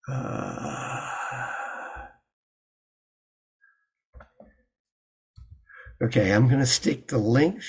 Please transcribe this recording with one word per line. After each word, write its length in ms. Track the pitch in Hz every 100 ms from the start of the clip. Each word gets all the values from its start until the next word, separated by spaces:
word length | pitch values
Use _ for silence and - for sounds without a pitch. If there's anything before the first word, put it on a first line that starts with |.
| -
uh, 1000 | 131 - - 50 - - - - - - - - - - - - - - - - _ _ _ _ _ _ _ _ _ _ _ _ _ _ _ _ _ _ _ _ - - _ - _ _ _ _ _ _ _ _ - - - _ - - -
okay, 300 | 117 - 98
I'm 140 | 101 123
gonna 200 | 135 127
stick 420 | - - - -
the 100 | 131
link 440 | 104 120 160 -